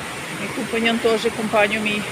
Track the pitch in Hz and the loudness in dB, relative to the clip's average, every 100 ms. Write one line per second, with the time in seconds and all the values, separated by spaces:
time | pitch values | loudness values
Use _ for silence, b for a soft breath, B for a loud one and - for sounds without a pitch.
0 | - - - - 196 - 226 226 226 233 | -10 -10 -8 -8 -6 -6 -4 0 2 2
1 | 233 220 226 220 220 220 208 220 214 208 | 2 2 0 0 0 4 4 2 0 -2
2 | 196 | -4